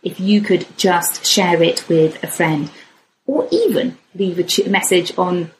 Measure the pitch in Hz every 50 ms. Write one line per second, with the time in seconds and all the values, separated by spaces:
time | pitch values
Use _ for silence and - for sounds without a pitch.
0 | - - - - 185 196 208 208 208 - 196 175 - - - - - 190 175 170
1 | 170 - - - - - - - 190 180 175 165 165 170 165 - - - 170 160
2 | 156 156 156 - - 160 - - 202 160 156 147 147 156 - - - _ _ _
3 | _ _ _ _ _ - 269 311 508 - - 440 466 392 220 - - - - -
4 | _ _ _ 185 196 185 170 175 175 175 - - 202 - 196 185 - - 190 180
5 | 170 - - - 185 180 180 180 170 160 - _